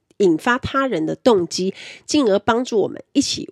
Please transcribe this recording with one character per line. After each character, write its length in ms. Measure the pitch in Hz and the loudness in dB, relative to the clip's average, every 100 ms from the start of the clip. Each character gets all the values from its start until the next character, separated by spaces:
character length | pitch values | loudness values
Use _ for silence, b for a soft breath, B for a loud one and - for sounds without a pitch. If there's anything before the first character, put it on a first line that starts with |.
| _ - | _ 0
引 200 | 196 156 | 2 2
发 180 | 247 247 | 0 -2
他 280 | - 269 269 | -2 -2 -2
人 180 | 180 | -2
的 120 | 156 160 | -4 0
动 300 | 262 208 170 | 2 2 2
机， 280 | - 190 B B B B | -4 -4 B B B B
进 220 | 302 247 | 0 2
而 100 | 196 | 2
帮 260 | 220 226 | 2 -2
助 140 | 254 220 | 0 -2
我 100 | 147 | -2
们 140 | - - | -4 -6
一 80 | 285 | -2
起 280 | - - - | -2 -2 -8